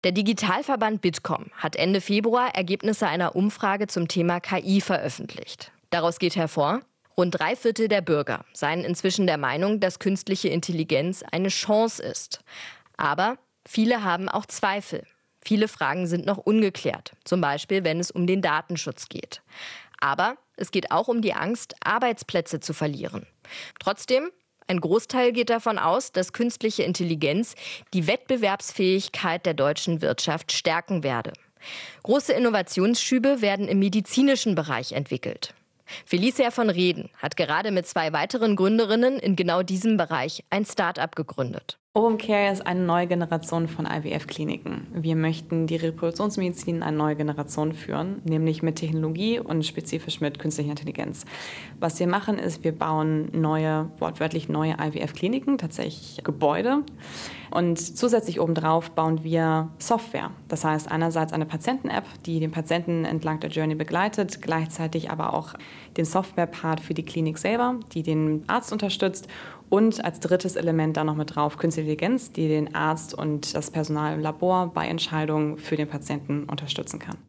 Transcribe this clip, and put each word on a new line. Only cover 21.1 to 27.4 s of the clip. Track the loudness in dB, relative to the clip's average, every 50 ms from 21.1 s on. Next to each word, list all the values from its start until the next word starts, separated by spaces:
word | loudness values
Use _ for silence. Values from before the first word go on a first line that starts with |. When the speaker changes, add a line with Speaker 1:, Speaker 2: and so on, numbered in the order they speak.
| 0 2 2
Speaker 1:
die | 0 0
Angst, | 0 -2 -2 -2 -4 -6 -10 -12 _ -2
Arbeitsplätze | 0 0 2 2 0 0 -2 -6 -2 -2 -2 -2 0 -6 -6
zu | -4 -6 -4
verlieren. | -2 -2 -4 -2 -4 -8 -8 -8 -10 -12 _ _ _ _ -18 -16 -16 -16 -16 -18 -4
Trotzdem, | -2 -2 -2 -2 0 2 2 2 2 0 -10 _ _ _ _ _ _ _
ein | -2 0
Großteil | 2 2 2 2 2 0 0 4 4 4
geht | 4 4 2 2
davon | 2 2 2 0 0 2
aus, | 2 2 2 2 0 0
dass | _ -2 -2 -2 0
künstliche | 0 0 0 0 0 -2 -2 0 0 0
Intelligenz | 0 0 0 0 0 0 0 2 2 2 2